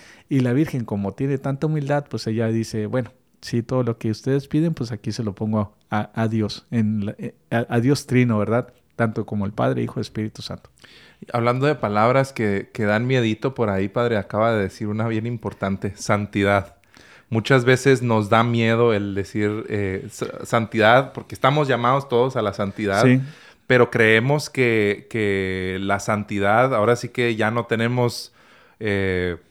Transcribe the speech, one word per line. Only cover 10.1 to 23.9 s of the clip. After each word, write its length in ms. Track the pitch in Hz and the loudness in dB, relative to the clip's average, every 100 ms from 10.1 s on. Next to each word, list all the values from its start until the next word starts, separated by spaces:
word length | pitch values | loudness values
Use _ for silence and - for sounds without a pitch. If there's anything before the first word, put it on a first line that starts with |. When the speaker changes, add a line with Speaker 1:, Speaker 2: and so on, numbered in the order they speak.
| - 107 - | -8 -8 -10
Speaker 1:
Santo". 260 | - 92 - _ - - - _ - | -14 -14 -16 _ -20 -20 -20 _ -8
Speaker 2:
Hablando 320 | 120 117 123 | -2 0 2
de 100 | 143 143 | 0 0
palabras 580 | 110 104 113 131 135 | 0 2 4 4 0
que, 340 | - 110 98 - | -2 0 0 -4
que 100 | - | -2
dan 220 | 104 107 123 | 0 2 2
miedito 480 | 131 113 110 139 | 2 2 0 -4
por 160 | 127 110 | -2 0
ahí, 180 | 95 98 | 0 -2
Padre, 300 | - 120 110 | -2 0 0
acaba 340 | 98 104 113 | -2 0 2
de 80 | 110 | 2
decir 240 | 95 - 107 | -2 -4 -6
una 200 | 107 117 | -4 -2
bien 180 | 110 113 | -2 -4
importante, 680 | 120 101 - 98 98 104 - | -6 -8 -6 -4 -4 -6 -8
santidad. 800 | - 104 101 101 98 101 98 - _ - - - _ | -2 -2 -2 0 2 2 0 -10 _ -20 -20 -20 _
Muchas 340 | 110 107 135 | -4 2 4
veces 380 | 120 127 139 131 | 4 4 4 2
nos 260 | 120 110 104 | 2 0 4
da 160 | 113 | 2
miedo 480 | 120 117 113 113 120 | 4 2 2 2 2
el 220 | 104 101 | 2 0
decir, 500 | 98 98 107 104 107 - | -4 -4 -2 -2 -2 -6
eh, 360 | 107 98 95 107 | -4 -4 -6 -10
sa-, 340 | - 120 - | -10 -10 -10
santidad, 680 | - 120 107 113 107 123 135 | -2 -2 0 4 6 6 4
porque 200 | - - | -6 -2
estamos 320 | - 131 147 143 | 2 4 4 2
llamados 420 | 120 120 135 135 | 2 2 0 2
todos 260 | 120 131 131 | 2 2 2
a 60 | |
la 100 | 107 | -2
santidad, 500 | 95 98 98 104 98 | -2 -4 -2 -2 2
Speaker 1:
Sí. 180 | 127 131 135 - - _ - | 4 4 2 -10 -20 _ 2
Speaker 2:
pero 240 | 127 120 | 4 4